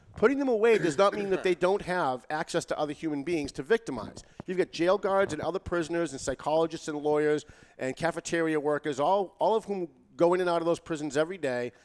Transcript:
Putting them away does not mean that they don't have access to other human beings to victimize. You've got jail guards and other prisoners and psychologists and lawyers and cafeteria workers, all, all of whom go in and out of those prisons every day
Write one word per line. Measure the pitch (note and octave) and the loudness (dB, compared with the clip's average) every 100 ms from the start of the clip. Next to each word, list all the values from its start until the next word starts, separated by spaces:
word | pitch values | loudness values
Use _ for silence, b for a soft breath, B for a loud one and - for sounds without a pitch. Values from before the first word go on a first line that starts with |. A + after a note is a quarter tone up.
| b - | b 2
Putting | A3+ C#4 | 2 4
them | C4+ | 0
away | A3 A#3 G#3 | 4 4 4
does | E3 C#3 | 4 4
not | G3 | 2
mean | G#3 G3+ | 2 -2
that | F3 | 0
they | F#3 | 0
don't | F3+ F3+ G3 | 2 2 0
have | F3 F3+ C#3+ B2+ - | -2 -2 -2 -2 -4
access | D#3 E3+ E3+ | -6 -4 -4
to | - - | -2 -2
other | D3+ | -4
human | D3 D#3+ D3 | -4 -6 -4
beings | C#3 E3 C#3 | -2 -2 -4
to | - | -6
victimize. | C#3 A3+ - A#2+ G2+ - - B | 0 0 0 -8 -8 -14 -18 B
You've | B F#3 | B -2
got | D#3 | -2
jail | - F3 G3 | 0 2 2
guards | G3 G3 G3 | 2 2 0
and | D3+ | -2
other | D3+ F#3+ | -4 -6
prisoners | - F3 D#3 E3+ D#3+ | -4 -4 -2 -2 -2
and | C3+ | -4
psychologists | - B2+ D3 D#3+ E3 D#3+ - | -6 -6 0 0 0 -4 -8
and | D3 | -4
lawyers | D3 D3+ D3+ D3+ - B B B | 0 2 2 0 -4 B B B
and | C3 | -6
cafeteria | - E3 E3 - E3+ D#3+ D#3 | -2 -4 -4 -2 0 0 0
workers, | D3 C#3+ D#3 B2+ | 0 -2 -2 0
all, | D3+ G3+ F3+ - | 2 2 0 0
all | E3+ | 2
of | A3 G3 | 2 -2
whom | G3 E3+ _ _ B2+ | -6 -6 _ _ 2
go | E3+ | 2
in | F3+ | 4
and | F3+ | 2
out | E3+ | 0
of | E3 | 0
those | E3 | -2
prisons | - D#3 D3+ C3+ | -4 -6 -2 0
every | D#3+ F#3+ | -2 -2
day | C#3 B2 A#2+ - | -4 -2 -4 -10